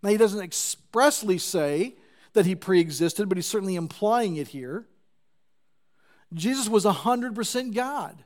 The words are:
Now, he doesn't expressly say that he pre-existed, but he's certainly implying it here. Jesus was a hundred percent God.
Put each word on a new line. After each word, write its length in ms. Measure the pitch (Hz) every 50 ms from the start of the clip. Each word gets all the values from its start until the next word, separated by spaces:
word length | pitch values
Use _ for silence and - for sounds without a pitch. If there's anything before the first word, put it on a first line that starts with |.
| -
Now, 60 | 202
he 80 | 208 214
doesn't 240 | 226 214 196 208
expressly 960 | 185 170 - - - - - - _ _ - 226 262 277 226 - - 208 180 170
say 580 | - - - 185 156 143 143 151 190 254 247 _ _ _ _ _ _ _ _
that 120 | 220 190
he 100 | 180 190
pre-existed, 760 | 180 - - 190 180 170 165 147 131 165 170 - - 208 196
but 80 | 190 180
he's 100 | 165 -
certainly 280 | - 214 190 196 185
implying 600 | 180 170 151 - - - 208 226 240 233 202 170
it 140 | 151 143 -
here. 360 | - 139 127 123 143 208 233 _ _ _ _ _ _ _ _ _ _ _ _ _ _ _ _ _ _ _ _ _ _ _ _ _ _ _ _ _ -
Jesus 340 | 165 160 226 262 269 254 214
was 160 | 220 214 180
a 80 | 208
hundred 440 | 190 - - 226 247 247 240 254 214
percent 380 | 214 226 - - 247 262 254 208
God. 500 | 226 247 262 285 285 185 - - - -